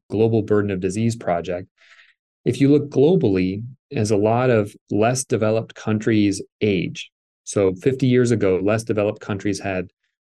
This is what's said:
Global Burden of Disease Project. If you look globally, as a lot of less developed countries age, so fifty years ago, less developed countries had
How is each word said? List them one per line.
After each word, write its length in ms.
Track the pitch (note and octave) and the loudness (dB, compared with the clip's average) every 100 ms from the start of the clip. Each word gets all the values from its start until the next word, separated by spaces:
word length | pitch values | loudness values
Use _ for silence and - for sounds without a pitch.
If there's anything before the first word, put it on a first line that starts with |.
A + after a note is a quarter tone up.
| - | -6
Global 320 | G2+ A2+ A2 | -2 2 0
Burden 280 | G#2+ G#2 G2+ | 2 0 0
of 100 | F#2+ | -2
Disease 360 | F#2 G#2 A2+ A2+ | -4 -2 -2 -2
Project. 520 | F2+ F2 E2+ F2+ F#2+ _ _ - _ _ _ _ | -4 -4 -4 -8 -10 _ _ -20 _ _ _ _
If 160 | - B2 | -4 2
you 80 | C#3 | 4
look 220 | D3 C3+ | 4 2
globally, 720 | C3 D3 F#3 G#2+ F#2+ F#2+ G2+ A#2+ - _ | 2 4 4 2 2 0 -4 -10 -16 _
as 200 | C#3 G#2 | -4 0
a 80 | G2+ | 2
lot 320 | G#2+ A#2 B2+ | 2 2 2
of 240 | A2+ G2+ - _ | 2 0 -8 _
less 340 | G#2 A2+ C3 | 0 0 0
developed 500 | - A2 G#2+ A2 A2 | -4 -2 0 -2 -4
countries 680 | - A2 G#2+ A#2 G#2+ G2+ F#2+ - _ | -8 -4 -2 0 2 2 -2 -8 _
age, 500 | A2 F#2 E2 E2 - _ _ _ - | 0 0 -4 -8 -16 _ _ _ -6
so 280 | G#2 F#2+ | 0 0
fifty 320 | F2+ C3+ B2+ B2+ | 0 -2 0 2
years 240 | B2 A#2+ | 4 2
ago, 260 | G#2+ G2 F2 | 2 2 2
less 280 | G2 A2 | 0 -2
developed 360 | - G#2+ G#2 G#2 | -2 -2 -2 -4
countries 400 | - G2 G#2 G2 | -8 -6 -4 -4
had 300 | G2 F#2 F#2 _ _ _ | -6 -6 -8 _ _ _